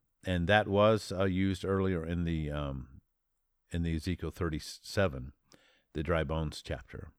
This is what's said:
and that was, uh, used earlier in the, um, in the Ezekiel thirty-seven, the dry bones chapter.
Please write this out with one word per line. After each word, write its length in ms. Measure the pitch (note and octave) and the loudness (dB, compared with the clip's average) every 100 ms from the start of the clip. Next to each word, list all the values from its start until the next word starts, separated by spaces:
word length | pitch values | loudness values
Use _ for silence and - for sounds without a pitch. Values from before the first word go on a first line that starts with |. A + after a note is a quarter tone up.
| _ _ | _ _
and 220 | - F2+ E2+ | -2 0 4
that 220 | G#2 G2+ | 4 4
was, 420 | G2+ G#2 A2 - | 6 6 4 0
uh, 140 | F#2 | 0
used 400 | G2 F#2 F#2+ F#2 | 2 2 2 0
earlier 400 | F#2 G2 F#2+ F2+ D#2+ | 0 0 2 0 -2
in 180 | F2 | -2
the, 260 | E2+ D#2+ D2+ | 0 0 -2
um, 380 | D2 C#2+ C2+ B1+ - _ _ _ _ _ _ - | -2 -4 -6 -10 -18 _ _ _ _ _ _ -8
in 100 | E2+ | -4
the 140 | E2+ D#2+ | 0 -2
Ezekiel 340 | F#2 F2 E2 | -2 -4 -4
thirty-seven, 1000 | - E2+ D2+ - - - - F#2+ C2 B1+ - _ - _ _ _ | -4 -2 -4 -8 -16 -6 0 0 0 -12 -16 _ -20 _ _ _
the 100 | D#2 | -6
dry 200 | D#2 E2 | 0 0
bones 400 | D2+ D#2+ D2+ - | 0 -2 -2 -6
chapter. 480 | - D2+ - - D#2+ | -10 -10 -10 -14 -16